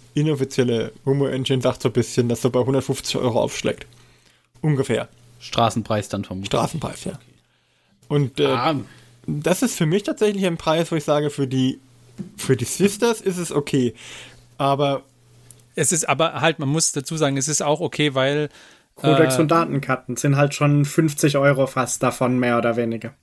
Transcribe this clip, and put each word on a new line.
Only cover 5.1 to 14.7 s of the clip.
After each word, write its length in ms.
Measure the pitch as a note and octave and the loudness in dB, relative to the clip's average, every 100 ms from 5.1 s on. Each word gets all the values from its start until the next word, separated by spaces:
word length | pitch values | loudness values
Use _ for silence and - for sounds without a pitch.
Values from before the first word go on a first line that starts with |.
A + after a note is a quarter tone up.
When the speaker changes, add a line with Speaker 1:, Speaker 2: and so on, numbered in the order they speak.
| _ _ - | _ _ -20
Speaker 2:
Straßenpreis 680 | - - A2+ A#2 G#2+ G#2+ - | -6 0 0 0 -2 -4 -2
dann 160 | G2 | -6
vermutlich. 240 | - F#2 G2 | -6 -10 -4
Speaker 1:
Straßenpreis, 560 | C3+ C3+ D#3+ - - | -2 -2 -4 -8 -8
ja. 140 | - - - _ _ _ _ _ _ _ _ | -12 -12 -18 _ _ _ _ _ _ _ _
Und, 320 | D3 C3+ - | 0 0 0
äh, 60 | C#3 | 0
Speaker 2:
Ah. 280 | B2+ C#3 C#3+ A2 - - _ - | 2 0 -2 -6 -16 -20 _ -8
Speaker 1:
das 340 | D3 D3+ F3+ | -4 0 0
ist 140 | A#3 - | 0 0
für 80 | D#3+ | 2
mich 160 | F#3+ | 2
tatsächlich 420 | G#3 - G#3+ G3 F#3+ | -2 0 0 2 -2
ein 100 | E3+ | 0
Preis, 340 | - D#3+ E3 | 0 0 2
wo 60 | E3 | -2
ich 80 | |
sage, 240 | - D3 D3 | 0 0 0
für 160 | C#3+ C3 | -2 -2
die, 320 | C3 C3 - _ _ - - - - | 2 0 -2 _ _ -20 -16 -14 -8
für 180 | - B2 | 0 0
die 80 | |
Sisters 560 | A#2+ - G3 - A#3 A3+ | 0 0 0 2 0 0
ist 160 | F#3+ F3+ | -2 -4
es 160 | E3+ | -2
okay. 420 | - - C#3 B2 - - - - - - - | -2 0 0 0 -2 -16 -18 -20 -20 -20 -4
Aber 440 | C#3 | 0